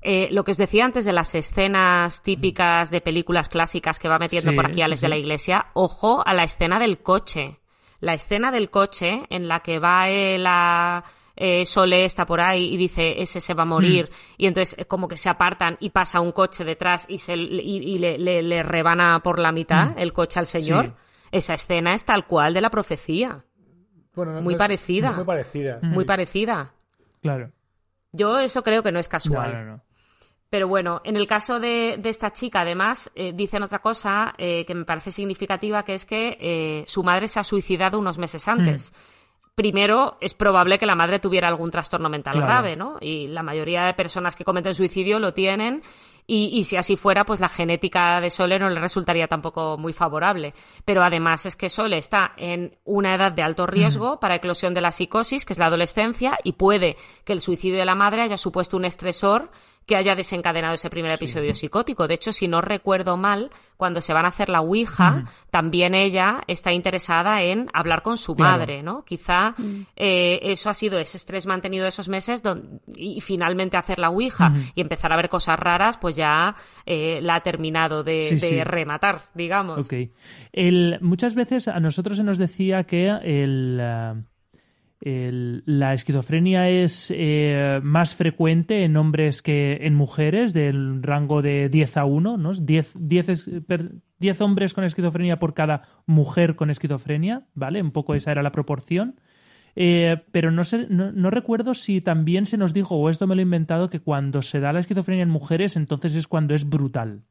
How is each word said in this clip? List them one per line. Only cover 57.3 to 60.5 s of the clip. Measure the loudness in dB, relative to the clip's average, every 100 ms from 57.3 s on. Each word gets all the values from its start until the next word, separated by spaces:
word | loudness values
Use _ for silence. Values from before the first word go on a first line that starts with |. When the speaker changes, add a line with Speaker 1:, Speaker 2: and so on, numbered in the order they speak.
Speaker 1:
el | -4
suicidio | -2 -2 0 0
de |
la | 2
madre | 2 2 2
haya | -2 -2
supuesto | -4 -2 -2 -2
un |
estresor | -4 -4 -6 0 2 2 0 -16 _ _ -2
que |
haya | 2 2 0
desencadenado | -2 -4 -2